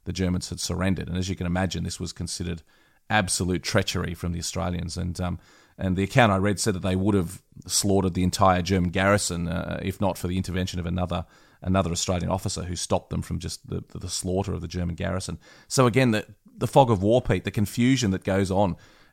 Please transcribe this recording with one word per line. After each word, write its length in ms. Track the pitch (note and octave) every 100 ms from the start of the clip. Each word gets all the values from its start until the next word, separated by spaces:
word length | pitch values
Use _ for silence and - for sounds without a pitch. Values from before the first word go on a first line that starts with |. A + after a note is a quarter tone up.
the 80 | -
Germans 360 | E2+ F#2 F2+ -
had 100 | E2+
surrendered. 500 | - F2 F#2 F2+ D#2
And 80 | F2
as 120 | F#2
you 80 | F#2
can 100 | F2+
imagine, 380 | F2+ F#2 E2+
this 160 | F2 -
was 120 | F2+
considered 500 | - E2+ - F2 E2+ - _ _ _ _
absolute 520 | G#2+ F2+ - F2+ F2+
treachery 520 | - G#2+ F#2+ G2 F2
from 180 | E2+ F2+
the 60 | E2+
Australians, 560 | F2 F2+ F2+ F2 E2+ F2
and, 240 | F2 F2
um, 180 | F2+ F2+ - _ _ -
and 200 | F#2 F2+
the 60 |
account 300 | G2 C#3 A#2
I 40 | F#2+
read 200 | G2 G2
said 160 | -
that 80 | F#2
they 140 | F#2+ F#2
would 180 | F#2+
have 260 | G2+ F2 - _ - -
slaughtered 480 | - G2+ G2 F#2
the 100 | F2
entire 380 | F#2 - G2 F#2
German 280 | F2 G2 F2
garrison, 560 | E2 G2 G2+ - E2+ E2+
uh, 320 | E2+ E2+ E2
if 180 | G2 F#2
not 180 | G2+ F2+
for 80 | F2+
the 100 | F#2
intervention 440 | F2+ F2+ F#2 F2
of 60 | E2+
another, 400 | F2 F2+ F2 E2 _ _ _
another 300 | F#2 F#2 F2
Australian 380 | E2+ - F2+ F2
officer 340 | F#2 G2+ -
who 100 | E2+
stopped 360 | F2 - F#2 -
them 120 | F2
from 160 | E2 E2+
just 300 | E2+ - -
the, 160 | F2+ -
the, 80 | -
the 80 | F#2
slaughter 440 | - F#2 F#2 G2
of 80 | F2
the 80 | E2
German 280 | F2+ F2 E2+
garrison. 420 | F2+ F#2 - E2+ - - _
So 180 | - B2
again, 240 | B2 B2+
the, 160 | G#2+ - - _ -
the 100 | B2
fog 240 | D3+ C3
of 120 | G#2+
war, 200 | G2 B2
Pete, 220 | - F#2+
the 80 | G2+
confusion 580 | G#2 G#2 - A#2+ C3 A2+
that 140 | F#2+
goes 260 | - F#2+ G2
on, 260 | F#2+ G2+ - - _ _